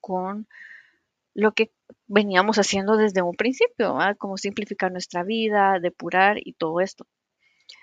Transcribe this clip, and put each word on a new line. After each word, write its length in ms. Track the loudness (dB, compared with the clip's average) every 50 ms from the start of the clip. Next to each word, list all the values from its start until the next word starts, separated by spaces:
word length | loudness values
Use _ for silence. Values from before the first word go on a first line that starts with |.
con 460 | -10 -6 -6 -6 -6 -6 -8 -10 -12 _ _ -20 -20 -20 -20 -20 _ _ _ _ _ _ _ _ _ _ _
lo 200 | 0 0 0 2
que 200 | 0 -4 -4 _ _ _ _ -20 _ _
veníamos 500 | _ 0 0 0 2 2 2 2 4 4
haciendo 400 | 2 2 2 0 -2 0 2 2
desde 260 | 4 4 2 2 0 0
un 120 | 0 -2
principio, 600 | -2 -2 -2 2 2 0 0 _ _ -2 -2 0
¿va? 200 | 0 0 -2 -2
Como 200 | _ -8 -10 -8
simplificar 540 | -6 -8 -8 -6 -6 -8 -8 -6 _ -4 -4
nuestra 320 | -4 -6 -12 -8 -6 -6 -4
vida, 560 | -4 -4 -2 -2 0 2 4 4 4 2 2
depurar 560 | 0 -4 -6 _ -10 -2 2 4 4 4 2 0
y 160 | -6 -14 -10
todo 260 | _ -6 -4 -2 -2
esto. 260 | -2 -2 -4 _ -20 _ _ _ _ _ _ _ _ _ _ _ _ _ -20 _